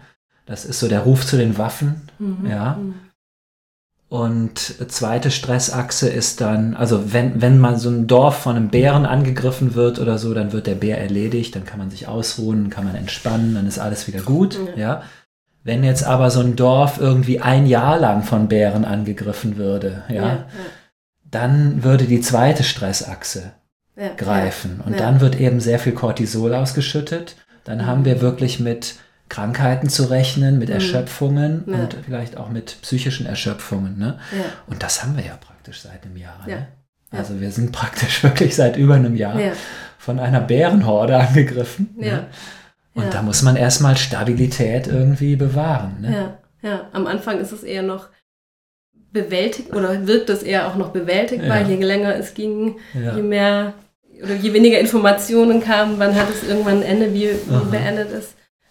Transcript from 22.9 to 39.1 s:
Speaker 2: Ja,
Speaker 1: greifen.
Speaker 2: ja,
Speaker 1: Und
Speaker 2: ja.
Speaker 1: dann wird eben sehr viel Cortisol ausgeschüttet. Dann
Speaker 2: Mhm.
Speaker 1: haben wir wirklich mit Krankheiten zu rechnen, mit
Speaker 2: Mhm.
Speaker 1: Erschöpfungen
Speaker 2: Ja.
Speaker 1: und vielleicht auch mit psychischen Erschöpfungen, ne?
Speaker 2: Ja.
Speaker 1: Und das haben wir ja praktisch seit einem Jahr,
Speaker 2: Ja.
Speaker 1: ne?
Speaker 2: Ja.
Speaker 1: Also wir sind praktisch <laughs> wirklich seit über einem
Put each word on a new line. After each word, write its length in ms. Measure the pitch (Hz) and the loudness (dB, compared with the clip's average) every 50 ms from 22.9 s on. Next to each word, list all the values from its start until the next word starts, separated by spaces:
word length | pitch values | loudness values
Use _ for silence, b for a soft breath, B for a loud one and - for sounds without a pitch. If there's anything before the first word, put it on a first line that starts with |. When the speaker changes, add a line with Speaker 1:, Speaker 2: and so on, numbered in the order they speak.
| 98 - - - 95 - - - - 95 90 92 - _ _ _ _ _ _ _ _ - | -4 -4 -6 -8 -12 -12 -10 -10 -10 -10 -12 -14 -18 _ _ _ _ _ _ _ _ -10
Speaker 2:
Ja, 160 | 202 196 - | -10 -10 -8
Speaker 1:
greifen. 640 | - - 98 104 98 95 92 90 - - 92 90 98 | -6 -4 -2 0 0 0 -2 -4 -6 -8 -10 -8 -8
Speaker 2:
ja, 60 | - | -6
Speaker 1:
Und 80 | - 107 | -4 -2
Speaker 2:
ja. 60 | - | 0
Speaker 1:
dann 200 | 107 117 131 135 | 2 4 4 6
wird 180 | 135 131 131 - | 6 4 4 4
eben 220 | 131 127 120 120 | 2 2 2 2
sehr 200 | 110 117 117 120 | 2 0 0 0
viel 120 | - 127 | 0 -2
Cortisol 640 | 117 - - 113 107 - 113 104 107 110 113 117 123 | -2 -2 -2 -2 -2 -2 -2 -2 -2 0 0 0 0
ausgeschüttet. 840 | 127 135 131 131 147 139 - - 156 147 151 165 170 175 170 - b b b b b b | 0 -2 -2 -2 -2 -4 -2 -4 -4 -4 -4 -6 -8 -8 -10 -18 b b b b b b
Dann 140 | - 110 113 | -10 -6 -4
Speaker 2:
Mhm. 60 | 113 120 | -2 0
Speaker 1:
haben 180 | 123 131 135 | 0 2 2
wir 160 | 135 123 113 | 2 2 2
wirklich 400 | 123 123 123 - 135 120 - - | 2 0 0 0 -2 -2 -2 -2
mit 340 | 120 120 117 117 - - - B B B B B B - | -2 -2 -4 -4 -6 -12 -14 B B B B B B -16
Krankheiten 600 | - - 104 104 123 135 135 131 127 131 143 139 | -10 -8 -6 -4 -2 0 0 0 0 0 0 0
zu 160 | - - 139 123 | 0 0 0 2
rechnen, 480 | 127 131 131 131 - 143 139 135 139 135 | 2 2 0 0 0 2 2 4 4 2
mit 100 | 117 117 | 2 0
Speaker 2:
Mhm. 60 | 104 | -2
Speaker 1:
Erschöpfungen 880 | 98 95 - - 127 123 - - - 143 139 143 143 147 151 156 165 - - | -2 0 0 0 -2 -4 -4 -6 -4 -2 0 0 0 0 0 -2 -4 -6 -6
Speaker 2:
Ja. 80 | 190 120 | -4 -4
Speaker 1:
und 180 | 120 117 - - - | -4 -4 -6 -10 -12
vielleicht 320 | 135 127 120 117 117 - - | -10 -8 -8 -8 -10 -10 -12
auch 120 | 117 104 | -10 -8
mit 280 | 113 117 - - - - | -8 -8 -10 -12 -16 -16
psychischen 440 | - - 135 127 131 131 131 - 120 | -8 -4 -4 -2 -2 -2 -4 -6 -6
Erschöpfungen, 720 | - 104 - - - 104 - - - 101 98 98 95 98 101 | -8 -6 -6 -4 -6 -6 -8 -8 -6 -6 -4 -4 -4 -6 -4
ne? 220 | 104 120 135 B B B | -6 -6 -6 B B B
Speaker 2:
Ja. 140 | 196 196 185 B B B B - | -8 -6 -6 B B B B -12
Speaker 1:
Und 160 | - 90 92 | -10 -8 -6
das 200 | 92 - - - | -6 -6 -4 -4
haben 120 | 127 151 143 | -4 -4 -4
wir 80 | 92 | -6
ja 100 | - - - | -8 -12 -18
praktisch 440 | - - - _ - - - - | -20 -20 -20 _ -20 -20 -20 -20
seit 240 | - 98 95 95 - | -20 -20 -20 -20 -18
einem 120 | 98 90 90 | -18 -18 -16
Jahr, 220 | 90 87 87 92 - 185 | -18 -18 -18 -16 -12 -10
Speaker 2:
Ja. 80 | 196 | -10
Speaker 1:
ne? 120 | - 135 - - _ _ _ _ _ _ _ | -10 -10 -12 -16 _ _ _ _ _ _ _
Speaker 2:
Ja. 80 | - 101 | -10 -8
Speaker 1:
Also 200 | 101 101 101 95 | -8 -6 -6 -6
wir 100 | 101 101 | -6 -6
sind 200 | 92 110 120 120 | -4 -4 -4 -4
praktisch 520 | - - - 107 - - 135 131 - - - | -4 -4 -6 -6 -4 -2 -2 -2 0 2 2
<laughs> 0 | |
wirklich 320 | 143 - - 185 139 - | 2 4 4 2 2 2
seit 220 | - 135 120 - - | 2 2 2 4 4
über 180 | 139 139 143 | 6 6 6
einem 200 | 135 123 120 | 6 6 4